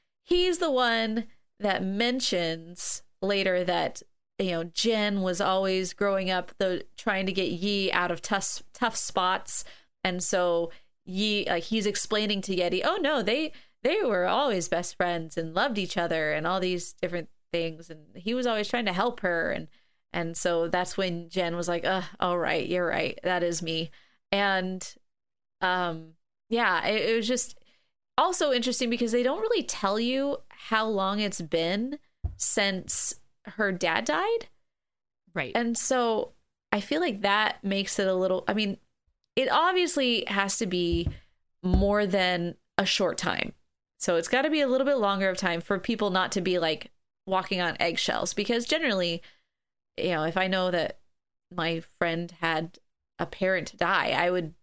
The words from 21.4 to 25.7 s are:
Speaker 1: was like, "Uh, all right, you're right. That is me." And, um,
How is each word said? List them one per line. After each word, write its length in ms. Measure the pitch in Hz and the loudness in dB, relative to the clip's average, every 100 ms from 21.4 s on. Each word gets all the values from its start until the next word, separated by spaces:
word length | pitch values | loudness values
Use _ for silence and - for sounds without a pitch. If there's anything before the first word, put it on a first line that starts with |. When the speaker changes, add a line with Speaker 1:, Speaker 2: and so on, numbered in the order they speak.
| 170 170 | 0 0
Speaker 1:
was 100 | 170 | -2
like, 180 | 170 170 | 0 0
"Uh, 160 | 190 175 - | 0 -2 -2
all 160 | 180 175 | 0 2
right, 300 | 151 160 - | 0 0 0
you're 180 | 180 175 | 0 0
right. 320 | - 151 - | 0 -2 -2
That 200 | - 180 | -2 0
is 200 | 170 165 | 0 0
me." 280 | 165 165 165 - - _ _ | -2 -4 -6 -10 -20 _ _
And, 560 | 196 202 190 185 185 - - _ _ _ _ _ _ | 0 2 2 -2 -6 -10 -16 _ _ _ _ _ _
um, 500 | 185 | 0